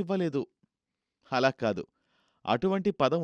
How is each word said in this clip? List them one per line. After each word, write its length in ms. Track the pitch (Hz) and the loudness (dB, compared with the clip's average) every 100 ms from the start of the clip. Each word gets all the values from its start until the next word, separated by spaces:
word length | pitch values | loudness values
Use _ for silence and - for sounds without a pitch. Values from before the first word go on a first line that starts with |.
ఇవ్వలేదు. 420 | 175 190 170 139 123 _ _ _ _ _ _ _ _ | 0 -2 0 -2 -4 _ _ _ _ _ _ _ _
అలా 180 | 127 135 - | 0 2 2
కాదు, 220 | 113 92 - _ _ _ _ _ | -2 -2 -6 _ _ _ _ _
అటువంటి 460 | - 117 190 196 202 - | -2 0 0 0 -2 0
పదం 180 | 131 165 | 0 0